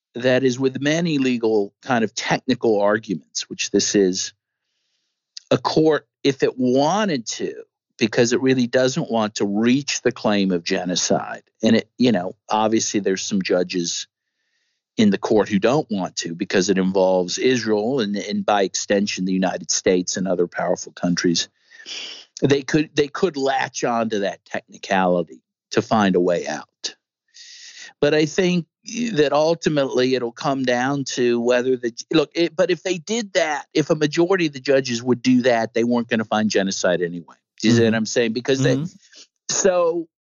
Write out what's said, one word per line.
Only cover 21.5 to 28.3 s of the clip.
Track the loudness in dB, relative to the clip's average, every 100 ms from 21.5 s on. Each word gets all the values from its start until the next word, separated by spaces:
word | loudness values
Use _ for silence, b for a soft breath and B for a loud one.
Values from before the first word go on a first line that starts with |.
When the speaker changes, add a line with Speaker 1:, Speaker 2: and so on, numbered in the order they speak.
| B B B B B B B B -4
Speaker 1:
they | 0 0
could, | 2 0 0
they | -2 -2
could | -2 -2 0
latch | -2 0 -4 -4
onto | -2 -2 -2 -2
that | -4 -6 -10
technicality | -12 -12 -16 -4 0 2 2 -2 -10 _ _ _
to | -4
find | 0 2 2 2
a |
way | 2 0 -4
out. | -8 -12 _ -14 -14 _ _ _ B B B B B B -4
But | 0
I | 2
think | 0